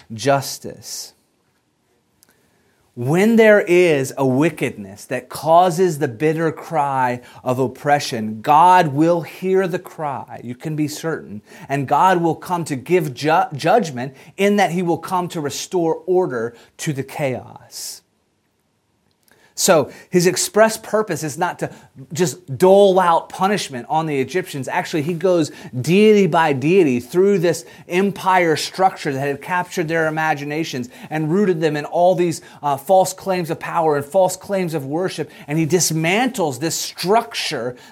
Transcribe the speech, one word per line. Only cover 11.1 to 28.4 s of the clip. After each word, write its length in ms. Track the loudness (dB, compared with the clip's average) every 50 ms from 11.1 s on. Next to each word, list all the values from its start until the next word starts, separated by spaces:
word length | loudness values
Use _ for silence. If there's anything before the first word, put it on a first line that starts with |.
| -6 -6 -8 -12 -16 -16 -18 _ -20 -16 -10
and 200 | -6 -4 -4 -2
God 340 | 0 2 4 4 4 4 2
will 140 | 2 0 -2
come 280 | -4 -6 -6 -6 -4 -4
to 100 | -4 -6
give 400 | -8 -2 0 0 0 0 -2 -6
ju-, 340 | -4 -2 0 2 2 0 -2 -4
judgment 600 | -4 0 2 2 2 2 -2 -6 -8 -10 -10 -12 -16 -20 -14 -6
in 200 | -2 0 2 2
that 160 | 2 2 0 0
he 100 | -2 -2
will 160 | -2 -2 -2
come 280 | -4 -4 -4 -4 -4 -4
to 120 | -6 -6
restore 600 | -6 -6 -8 -8 -8 -4 -2 -2 0 0 -2 -4 -2
order 500 | 0 0 0 0 0 -2 -4 -6 -6 -8 -12 -20 _ _
to 160 | -10 -6 -6 -6
the 100 | -6 -6
chaos. 1000 | -8 -6 -6 -4 -4 -4 -6 -10 -14 -20 -20 -20 -18 -16 -14 -14 -14 -16 -18 _ _ _ _ _ _ _ _ _ _ _ _ _ _ _ _ _ _ _ _ _ _ _ _ _ _ _ _ _ _ _
So 360 | -2 2 4 4 4 2 0 -6 -18 -6 _
his 160 | 0 2 2
express 520 | 2 0 -2 -4 0 2 4 4 4 2
purpose 440 | -2 -8 -4 -2 -2 -2 -2 -4 -6
is 160 | -6 -8 -6
not 220 | -4 -4 -4 -4 -6
to 120 | -8 -10 -10 -12 -20 _ _ -20 -18 -8
just 460 | -4 -2 -2 -2 -2 -6 -12 -10 -2
dole 420 | 2 4 6 8 8 6 6 6 4
out 300 | 4 4 2 2 0 -4
punishment 560 | -6 -2 -2 -2 -2 -2 -6 -8 -10 -12 -6
on 200 | -4 -2 -2 -2
the 120 | -2 -2 -2
Egyptians. 480 | -2 -2 -4 -6 -6 -6 -8 -10 -8
Actually, 360 | -6 -4 -4 -4 -4 -4 -4 -4
he 100 | -4 -4
goes 380 | -2 0 2 2 2 0 -2 -4 -14 -16 -12 -8 -6
deity 460 | 0 2 4 6 6 6 6 6 4
by 280 | 4 2 2 2 2 0
deity 460 | 0 0 2 4 4 4 4 2 -2
through 380 | -4 -2 0 2 2 4 2
this 260 | 2 2 0 0 -2 -6 -16 -20 -20 -10
empire 680 | -4 -2 0 0 0 -2 -4 0 2 2 2